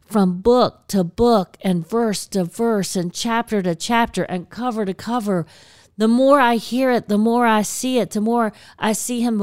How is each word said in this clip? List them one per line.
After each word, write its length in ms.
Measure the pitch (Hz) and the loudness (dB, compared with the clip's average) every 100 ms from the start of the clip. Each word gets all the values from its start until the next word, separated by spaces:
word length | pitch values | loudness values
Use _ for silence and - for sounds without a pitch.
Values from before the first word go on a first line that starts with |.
from 380 | - 220 185 180 | -4 0 2 2
book 460 | 226 247 202 - - | 2 4 2 -2 -4
to 160 | 202 | -2
book 520 | 170 - 240 226 175 - | -2 0 2 2 0 -4
and 260 | 196 180 160 | -2 -2 -2
verse 380 | 226 226 196 - | -2 -2 -4 -4
to 160 | 196 | -4
verse 520 | 175 - 233 214 180 196 | -4 -2 -2 0 -2 -4
and 180 | 175 | -4
chapter 480 | - 233 226 233 214 | -4 -2 -2 -2 -2
to 140 | 180 165 | -2 -4
chapter 480 | - 233 233 - | -2 0 0 -2
and 260 | 165 180 - | -4 -6 -10
cover 360 | - 247 220 196 | -8 -6 -4 -4
to 80 | |
cover, 520 | - - 247 202 180 160 - - - _ - | -6 -6 -4 -2 -2 -4 -12 -20 -20 _ -2
the 100 | 220 | 2
more 320 | 240 269 285 | 4 6 6
I 160 | 240 233 | 4 0
hear 360 | - 240 262 | -2 -2 0
it, 180 | 240 - | 0 0
the 80 | 208 | 0
more 280 | 226 233 240 | 2 2 2
I 160 | 214 | 2
see 380 | 202 - 254 254 | 0 -4 -2 -2
it, 120 | 185 | -2
the 100 | 214 | -2
more 320 | 214 240 214 - - - | 0 0 -2 -6 -20 -6
I 140 | 214 | -4
see 260 | 214 - 240 | -4 -4 -2
him 180 | 240 220 | -2 -2